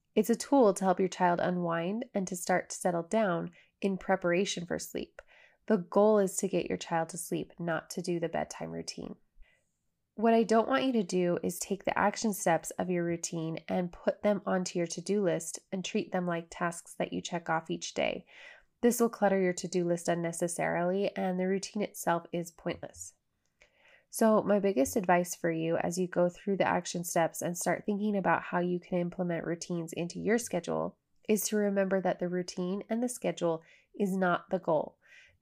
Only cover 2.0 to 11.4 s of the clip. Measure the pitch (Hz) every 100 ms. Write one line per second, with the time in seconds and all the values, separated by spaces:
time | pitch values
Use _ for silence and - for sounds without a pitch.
2 | 247 202 180 180 - 180 - - 185 170
3 | 165 220 208 170 170 - _ _ 196 190
4 | - 190 175 175 202 - 175 156 - -
5 | - - - - - _ - 214 175 202
6 | 208 214 190 - 190 180 - 180 - 165
7 | 165 170 - 165 - - 170 160 - -
8 | 180 170 165 156 156 - 165 170 165 -
9 | - - _ - - _ _ _ _ _
10 | _ - 226 226 214 226 220 269 262 233
11 | 180 185 175 175